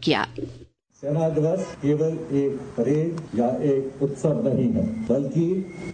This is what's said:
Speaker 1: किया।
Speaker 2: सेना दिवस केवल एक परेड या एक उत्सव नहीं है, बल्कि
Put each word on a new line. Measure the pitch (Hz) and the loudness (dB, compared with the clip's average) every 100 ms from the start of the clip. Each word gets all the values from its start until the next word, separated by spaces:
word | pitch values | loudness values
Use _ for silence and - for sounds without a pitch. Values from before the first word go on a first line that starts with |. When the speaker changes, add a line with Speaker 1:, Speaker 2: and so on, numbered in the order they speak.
Speaker 1:
किया। | 160 110 - - - - - _ _ | 2 2 0 -6 -12 -12 -20 _ _
Speaker 2:
सेना | - 139 156 160 | -8 -2 0 2
दिवस | 151 156 190 190 - | 2 2 2 -4 -2
केवल | 139 151 160 165 - 139 | 0 2 2 -2 -2 0
एक | 139 127 - 120 | 0 -2 -6 -2
परेड | 120 151 170 165 - 110 | 2 2 0 -4 -4 0
या | 120 | 0
एक | 127 147 135 - - | 2 2 2 0 -2
उत्सव | 135 - 160 120 139 | -2 0 0 2 2
नहीं | 127 120 | 2 2
है, | 113 - | 2 0
बल्कि | - - 135 131 165 170 190 - - 175 | -2 0 0 2 2 2 0 -4 -10 -10